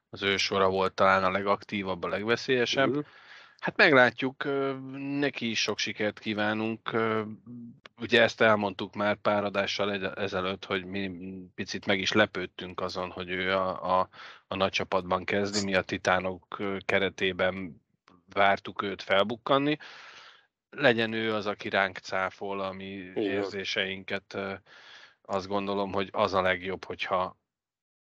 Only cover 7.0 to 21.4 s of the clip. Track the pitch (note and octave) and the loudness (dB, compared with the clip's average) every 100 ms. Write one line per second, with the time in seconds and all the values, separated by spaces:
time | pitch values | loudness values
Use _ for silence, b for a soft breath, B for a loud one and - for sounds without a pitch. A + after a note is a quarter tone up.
7 | A2+ A2 G#2+ A2 A#2 A#2+ A#2 - - - | 0 0 -4 -10 -16 -16 -16 -18 -20 -12
8 | A2+ A#2 A2+ - A2+ G#2+ G#2 F2+ G2+ G#2+ | 2 4 6 6 4 6 2 -4 -8 -2
9 | G#2 G2+ G#2+ G#2 G2+ G2 F#2+ - G2+ G2+ | -2 0 0 0 0 0 -2 0 -2 -2
10 | F#2+ - G2 F#2 F#2 F#2+ - F#2+ F2+ G2+ | -4 -4 -4 -2 -2 -4 -4 -4 -4 -6
11 | F#2+ F2 F#2+ F#2+ F#2 - G2 F#2+ - G2 | -6 -8 -10 -12 -12 -10 -8 -4 0 0
12 | F#2 G#2+ G#2 F#2 F2+ - F#2 F2+ F#2 F#2 | 2 4 4 0 -8 -8 -12 -6 -6 -4
13 | F2+ F#2 F2+ F#2 F#2 F#2+ F#2 F2 F2+ F#2 | -6 -6 -6 -4 0 0 0 -2 0 2
14 | F#2 B B B B G2 F#2+ - F#2+ F#2+ | 0 B B B B 0 0 0 0 -2
15 | F2+ F#2 F2+ G2+ G2+ G2+ G2 F#2+ - F#2 | 0 -2 0 0 0 -2 0 0 0 -2
16 | - F#2 F#2 F2+ - - G2+ G2 - G2 | 2 2 0 -6 -10 -8 -6 -4 0 2
17 | F#2+ - F#2+ F2+ F#2 F#2+ F2+ - _ _ | 2 -2 -2 0 -2 -2 -8 -12 _ _
18 | _ _ - G2 G2 G2 - - G2+ F2+ | _ _ -6 2 4 2 -2 -4 -4 -4
19 | - G2 G#2 A#2 - C#3 C#3+ D3+ B B | 2 2 2 0 2 2 2 -2 B B
20 | B B B B B _ _ - C#3 A2+ | B B B B B _ _ 2 4 4
21 | A2+ A2+ A2+ G#2+ | 0 -2 -2 -2